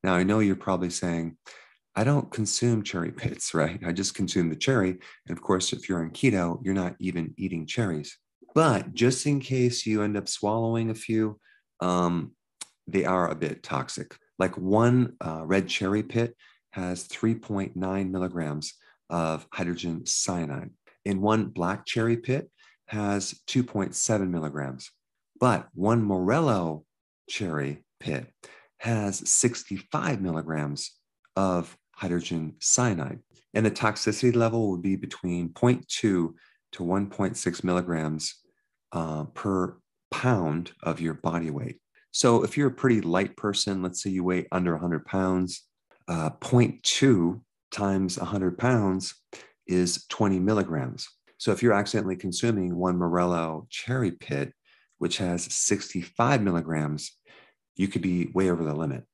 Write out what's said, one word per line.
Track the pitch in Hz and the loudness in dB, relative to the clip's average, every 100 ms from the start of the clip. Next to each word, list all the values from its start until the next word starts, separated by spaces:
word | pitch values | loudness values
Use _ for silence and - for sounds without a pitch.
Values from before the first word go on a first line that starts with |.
Now, | 95 90 | 2 2
I | |
know | 92 110 | 4 4
you're | 104 95 | 4 2
probably | - 92 90 | 0 0 0
saying, | - 87 85 82 - - - - _ _ - | -2 -2 -2 -2 -8 -20 -20 -20 _ _ 0
"I | |
don't | 117 147 - | 2 2 0
consume | - 104 - 120 113 | -4 -2 0 2 2
cherry | 104 92 82 | 0 -4 -4
pits, | - - - - | -4 -6 -4 -4
right? | 80 80 90 87 | 0 0 -2 -4
I | |
just | 87 95 - | -2 -4 -2
consume | 92 98 82 | -2 0 0
the | 76 | 0
cherry." | - 127 92 90 - - - | 2 2 2 -2 -10 -20 -10
And | 85 | -10
of | |
course, | - 95 92 | 0 0 0
if | - - | -6 -4
you're | 90 | -4
on | 82 | -4
keto, | - 135 101 87 82 | 0 2 2 0 -2
you're | 92 | -2
not | 95 90 - | -2 -2 -4
even | 92 87 80 - | -4 -4 -6 -6
eating | 92 85 78 | -6 -6 -6
cherries. | - 107 78 73 - _ _ - 151 | -2 -2 -2 -6 -16 _ _ 0 4
But | 160 107 95 | 4 4 -2
just | 120 120 127 147 | 2 2 4 0
in | 143 | 0
case | 127 131 123 120 110 | 0 2 2 0 0
you | 107 | 0
end | 104 104 | 2 -2
up | 98 | -4
swallowing | - 104 110 113 113 113 | -4 0 0 0 0 -2
a | 110 | -4
few, | - 110 110 107 _ _ _ _ | -2 0 0 -4 _ _ _ _
um, | 90 90 87 85 78 _ _ _ - _ - | 0 2 2 0 -4 _ _ _ -20 _ -4
they | 95 87 | 0 2
are | 92 85 | 2 0
a | 78 | -2
bit | 80 - | -4 -6
toxic. | - 69 64 - - - _ - | -6 -6 -6 -10 -12 -16 _ -2
Like | 185 - | -2 0
one, | 90 - 120 123 120 - | 2 6 6 6 2 -2
uh, | 85 80 80 | -8 -6 2
red | 95 90 | 2 2
cherry | - 95 104 | -2 0 0
pit | 104 113 117 - - _ _ | 0 0 -2 -4 -20 _ _
has | - 90 90 | -8 -6 -6
three | - - 113 113 | -8 -2 0 0
point | - 101 98 92 | -2 -4 -4 -4
nine | 92 95 95 | -2 -2 -2
milligrams | 92 92 87 78 76 76 - _ _ _ | -2 -4 -4 -4 -6 -8 -14 _ _ _
of | 85 82 80 - | -2 0 -2 -8
hydrogen | - 87 85 90 82 - | -6 -4 -4 -4 -6 -4
cyanide. | - - 90 78 69 - _ _ _ 101 | -2 -2 -2 -4 -6 -10 _ _ _ -4
And | 95 | 0
one | 104 110 90 | 2 2 0
black | - 87 104 - | -2 -2 -2 -4
cherry | 117 113 117 | -2 2 0
pit | 117 135 - _ - _ - | 0 -4 -4 _ -20 _ -10
has | 107 104 101 98 - - | -4 -2 -2 -4 -10 -2
two | 131 | 0
point | 123 107 95 | 0 -2 -2
seven | - - 110 95 | -2 0 0 0
milligrams. | 87 76 71 69 65 - _ _ _ _ _ | -2 -4 -6 -6 -8 -16 _ _ _ _ _
But | 127 107 - | 2 2 -2
one | 87 101 117 | -2 2 2
morello | 104 92 90 143 156 104 85 78 _ _ _ _ - | 2 2 2 2 2 2 0 -4 _ _ _ _ -10
cherry | - 98 78 69 71 _ _ | -6 -4 -2 -4 -6 _ _
pit | - 69 60 _ - - _ _ | -6 -6 -8 _ -20 -20 _ _
has | 117 113 101 95 - | -2 0 0 -2 0
sixty-five | - 123 120 - 95 - 151 - 117 | 2 2 0 -10 -10 -6 -4 -2 -2
milligrams | 92 80 78 80 73 71 - _ _ _ _ - | -2 -2 -2 -4 -2 -4 -10 _ _ _ _ 0
of | 95 90 80 - _ | 2 0 -2 -12 _
hydrogen | - 92 87 85 85 80 76 | -10 -2 -2 -2 -4 -6 -4
cyanide. | - - 123 90 71 - _ _ _ | 4 6 6 2 -4 -8 _ _ _
And | - 110 | 2 2
the | |
toxicity | 101 110 104 - 104 123 120 | 4 0 2 -2 2 4 4
level | 113 113 107 | 4 2 0
would | 90 | 0
be | 95 95 | 0 -2
between | 69 - 90 87 85 | -4 -6 -4 -2 -4
point | - 123 - - | 2 4 4 -2
two | - 107 92 82 - _ _ _ | 0 2 2 0 -4 _ _ _
to | - | -8
one | 87 95 101 | -2 0 -2
point | - 95 - | -2 -2 0
six | 90 87 | -4 -2
milligrams, | 90 90 90 82 78 78 - - _ _ _ _ _ | 0 0 0 -2 -2 -4 -6 -10 _ _ _ _ _
uh, | 85 80 78 73 | -6 -4 -4 -8
per | - 104 95 90 - _ _ _ | -6 0 0 0 -4 _ _ _
pound | - 127 113 80 78 85 - | -2 2 2 2 -2 -4 -8
of | - 80 | -6 -2
your | 82 | -4
body | 76 82 85 82 | -2 -4 -2 -4
weight. | 71 62 - _ _ _ | -4 -6 -10 _ _ _
So | - 127 120 | 2 4 6
if | - - | 4 2
you're | 139 | 0
a | |
pretty | 127 135 113 | 2 4 4
light | 85 90 98 - | 4 2 0 -2
person, | 104 98 - 98 | -4 -2 -2 -2
let's | 92 90 | -4 -4
say | 101 | -4
you | 95 90 | -2 0
weigh | 90 - | 0 0
under | 92 90 82 | 0 0 0
a | |
hundred | 87 80 - | -2 -2 -2
pounds, | 95 92 92 92 - _ _ _ _ - | -2 0 0 -2 -6 _ _ _ _ -6
uh, | 85 78 | -4 -4
point | - - 123 120 - | -6 2 4 4 2
two | - - 135 107 85 104 _ _ _ | -2 4 6 6 4 0 _ _ _
times | - 101 98 92 90 | -4 0 2 0 -2
a | 87 | -4
hundred | 101 92 90 | 0 -2 0
pounds | 123 123 101 92 92 - _ - - _ - | 2 4 2 0 -4 -12 _ -20 -20 _ 0
is | 90 87 - - | 2 2 -2 -6
twenty | - 104 95 | 0 2 4
milligrams. | 92 107 90 78 64 - - _ _ _ | 2 2 0 -2 -4 -8 -16 _ _ _
So | - | -2
if | 98 | 2
you're | 120 | 4
accidentally | 101 101 110 95 90 | 4 2 0 -2 -4
consuming | 92 87 117 107 90 87 | -4 0 0 2 0 0
one | 92 90 | 0 2
Morello | 87 87 87 85 82 80 - | 2 2 2 2 -2 -6 -10
cherry | - - 131 107 | -12 -4 0 0
pit, | - - 69 69 _ _ _ _ _ | -2 -6 -4 -4 _ _ _ _ _
which | 85 - | -4 0
has | 92 87 - | 0 -2 -2
sixty-five | - - 101 - 90 85 - 120 139 | -2 0 0 -2 -8 -8 -2 2 4
milligrams, | 98 85 76 80 73 73 - _ _ - - _ _ - | 2 0 0 -2 -2 -4 -8 _ _ -20 -20 _ _ -2
you | 98 | -2
could | 98 | 0
be | 92 87 85 90 | 0 0 0 2
way | 95 | 2
over | 87 | 2
the | 80 76 | 0 -2
limit. | 78 64 - | -2 -4 -12